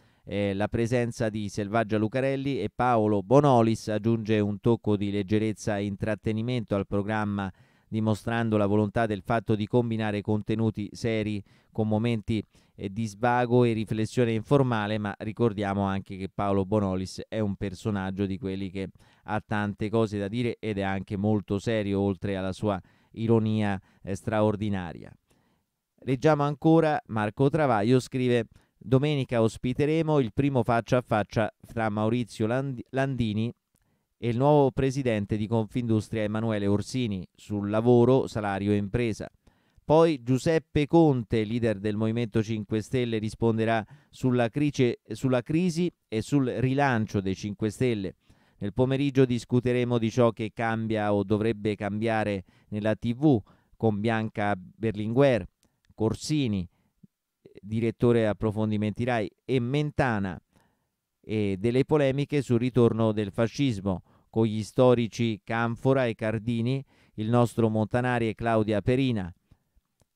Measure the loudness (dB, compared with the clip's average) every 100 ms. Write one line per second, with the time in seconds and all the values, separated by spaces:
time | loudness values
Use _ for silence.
0 | _ _ -8 -4 -2 -2 -2 -2 0 0
1 | -2 -2 -4 -4 -6 -6 -2 -2 0 0
2 | 0 0 -2 -2 -4 -4 -4 -2 0 2
3 | 2 2 4 6 6 6 4 0 -4 -4
4 | 0 0 0 0 0 0 0 0 0 -2
5 | -2 -4 0 0 0 -2 -4 -4 -4 -4
6 | -4 -4 -4 -4 -2 -4 -2 -2 -2 -4
7 | -2 -2 -2 -2 -4 -8 _ _ _ -2
8 | 0 -2 -2 -2 0 2 2 2 2 0
9 | 0 -2 -2 -2 0 -2 0 0 0 -2
10 | -2 -4 -2 -2 -2 -2 0 -2 -8 -6
11 | -4 -2 -2 -6 -10 _ _ -4 -2 0
12 | 0 -2 -2 -4 -4 _ _ -12 -10 -6
13 | -8 -2 0 2 4 4 4 2 -2 -2
14 | -2 0 0 0 2 2 2 0 -2 -2
15 | -4 -6 -8 -2 0 0 -2 0 0 -2
16 | -8 -10 -10 -4 0 0 0 0 0 -2
17 | -6 -10 -10 -4 -4 -4 -8 -8 -4 -4
18 | -4 -4 -4 -4 -6 -8 -8 -8 -10 -12
19 | _ _ -8 -6 -4 -2 -2 -4 -2 0
20 | 0 -2 -4 -4 -4 -4 -6 -4 -4 -4
21 | -6 -2 0 0 0 -4 -2 -2 -2 0
22 | 0 -2 -4 -4 -6 -4 -4 -4 -6 _
23 | _ -6 2 2 2 0 -2 -4 -8 _
24 | -10 -8 -4 0 2 0 -4 -6 -8 -12
25 | -18 -20 _ _ _ _ _ _ _ _
26 | -4 0 4 4 2 0 4 6 4 0
27 | -4 -2 -2 2 2 2 2 2 4 2
28 | 2 -2 0 0 -2 _ _ _ 0 2
29 | 2 -2 -2 0 0 0 -4 -2 0 0
30 | 2 0 0 0 0 0 0 0 2 0
31 | 0 -2 -2 -2 -2 -4 -12 -6 -4 -2
32 | 0 -2 -4 -4 -2 -2 -4 -8 -8 -4
33 | -2 -2 -2 -2 -4 -6 _ _ _ _
34 | _ _ -4 0 4 6 4 2 -2 -2
35 | 0 0 0 -4 -2 -2 -2 -4 0 0
36 | 0 -4 -4 -2 -2 -2 0 0 0 -4
37 | -2 -4 -8 _ -8 -6 -2 2 6 6
38 | 6 4 2 -4 -4 -2 2 0 0 -2
39 | -2 -4 -10 -16 _ _ _ _ 2 4
40 | 6 2 0 0 2 0 0 -2 2 6
41 | 6 4 0 -2 0 0 -2 -2 -2 -2
42 | -2 -2 -2 -2 -2 -4 -4 -6 -4 -4
43 | -2 -2 -4 -2 0 2 0 0 -4 -12
44 | _ -6 0 2 2 2 0 2 2 0
45 | -6 -6 0 0 0 0 0 0 -2 -4
46 | _ -6 0 0 0 0 0 2 2 2
47 | 0 -2 -2 -4 -6 -4 -4 0 -2 0
48 | -4 -10 _ _ _ _ -6 0 0 2
49 | 0 4 4 2 0 0 2 2 2 0
50 | 0 4 2 2 -6 -4 -4 -4 -2 -2
51 | 0 0 2 0 0 -2 -4 -4 -4 -4
52 | -2 -2 -2 -4 -8 _ _ -4 -2 -2
53 | -2 0 4 2 0 _ _ _ 0 0
54 | 0 -2 -4 -4 -2 -4 -6 -8 -6 -4
55 | -2 2 4 2 -2 _ _ _ _ -4
56 | -2 -2 -4 -2 -2 -2 -6 _ _ _
57 | -20 _ _ _ -20 -20 -8 -2 -2 2
58 | 4 4 2 0 -2 -2 -2 0 -2 -2
59 | -2 -2 -4 -8 -4 -2 0 -2 -2 -2
60 | 0 0 -4 -8 -14 _ _ _ _ _
61 | _ _ -6 -2 -2 0 0 2 2 2
62 | 2 0 -2 -2 0 0 2 4 4 4
63 | 0 0 -2 -2 -2 0 -2 -2 -2 -4
64 | -8 _ _ 0 0 0 -4 4 6 6
65 | 2 -2 -2 -2 -6 -4 -4 -2 0 2
66 | 0 -2 -4 -4 -4 -4 -2 -4 -8 _
67 | _ -8 0 2 2 2 2 2 0 0
68 | 0 0 -2 -2 0 2 2 0 0 0
69 | 0 -2 -6 -12 _ _ _ _ _ _
70 | _